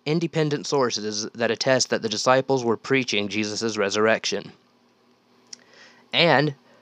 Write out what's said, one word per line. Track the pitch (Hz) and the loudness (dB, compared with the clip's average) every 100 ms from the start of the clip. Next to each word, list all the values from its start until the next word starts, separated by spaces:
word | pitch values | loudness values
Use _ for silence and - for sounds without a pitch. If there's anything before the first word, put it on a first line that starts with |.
| - | -4
independent | 165 165 160 151 147 - | -2 -2 -2 -2 -2 -2
sources | 143 123 110 107 104 107 | -2 0 -2 -6 -6 -8
that | 113 113 | -4 -4
attest | 110 131 127 - | -2 0 2 2
that | 110 | -2
the | 104 | -2
disciples | 107 131 131 131 135 | -2 2 2 2 0
were | 117 107 | 0 -2
preaching | - 135 120 104 101 | 0 -2 0 -2 -2
Jesus' | 104 104 104 113 104 | -2 -4 -4 -4 -2
resurrection. | 98 104 110 104 - 95 - - _ _ _ _ _ _ _ _ _ - _ - - _ _ | 0 2 2 2 -2 -6 -8 -18 _ _ _ _ _ _ _ _ _ -20 _ -20 -20 _ _
And | 127 165 135 147 139 _ _ | 2 4 6 2 -2 _ _